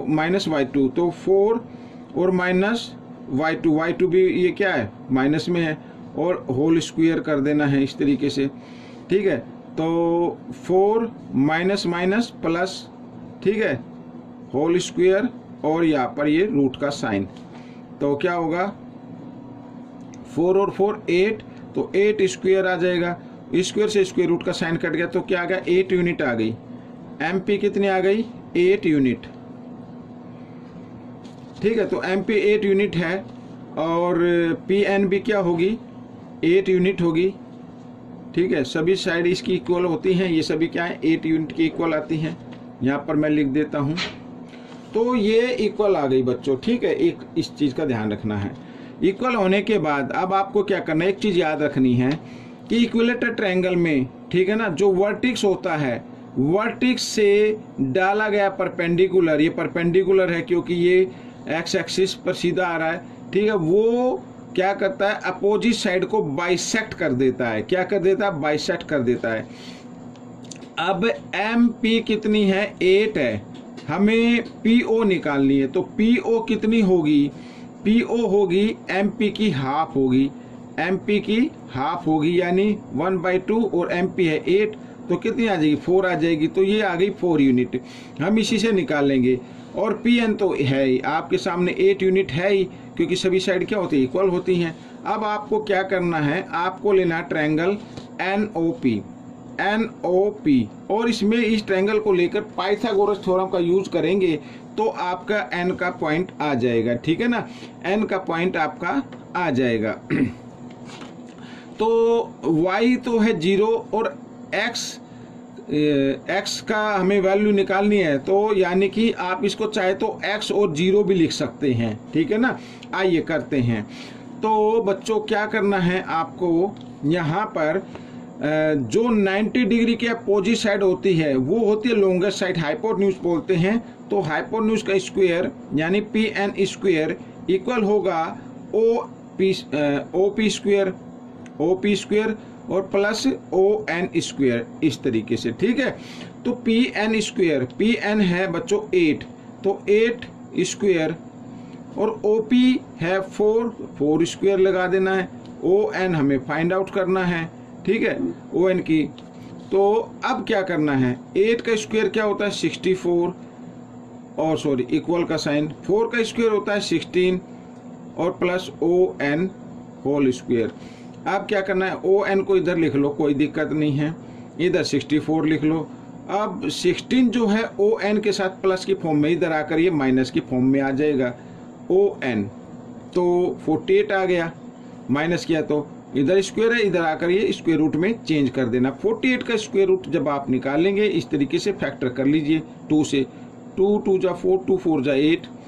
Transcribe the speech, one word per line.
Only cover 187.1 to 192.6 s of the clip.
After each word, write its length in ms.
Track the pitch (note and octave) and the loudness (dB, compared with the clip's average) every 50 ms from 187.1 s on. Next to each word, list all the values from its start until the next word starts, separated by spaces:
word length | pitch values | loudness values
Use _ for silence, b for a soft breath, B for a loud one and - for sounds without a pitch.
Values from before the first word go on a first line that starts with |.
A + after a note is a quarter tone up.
| D#3 D3+ E3 E3+ | 0 0 0 2
ये 220 | F3+ G3 A3 G3 G3 | 2 2 2 0 0
square 260 | - - E3 D#3+ D3+ | 0 0 2 2 4
root 180 | D#3 D3+ B2+ | 4 2 2
में 160 | D3 E3+ G3+ A#3 A3+ - | 2 2 0 0 -2 -2
change 260 | - D#3+ D3+ C#3 B2 | 0 2 2 2 2
कर 160 | B2 C3+ C3 | 2 0 0
देना। 240 | A#2 A2+ B2+ B2 C3+ B2+ | 2 2 2 2 0 0
फ़ोर्टी 400 | - - G3+ A#3 A3 - C4 B3+ | 0 -2 -2 0 0 2 0 0
एट 80 | B3 B3 | 0 0
का 140 | - A#3 | -2 -2
square 320 | G#3+ G#3+ - - G3 G3 F3+ | -2 -2 0 2 2 4 4
root 200 | F#3+ F#3 F#3 D3 | 4 2 0 0
जब 200 | C#3 E3 C#3 D3 | -2 0 0 0
आप 220 | C#3+ C#3 C#3 - | 0 -2 0 0
निकालेंगे 560 | C3 B2+ B2+ C3+ C#3 D3+ E3+ G3 G3+ G3 G#3+ | 0 0 0 0 0 2 2 2 2 2 2
इस 240 | G#3 - - B2+ - | 2 2 0 -2 -2
तरीके 280 | - D3 C#3+ C3 D#3 F#3 | -2 -2 0 0 -2 -2
से 140 | - G#3 G3 | -2 -2 -2
factor 360 | - - C#3+ - - - B2+ | -2 -4 -6 -4 -4 -4 -2
कर 180 | A#2+ - C3+ | -2 0 2
लीजिए 360 | C#3 D3 D#3+ D3+ C#3+ D#3+ D#3+ | 2 2 2 2 2 0 0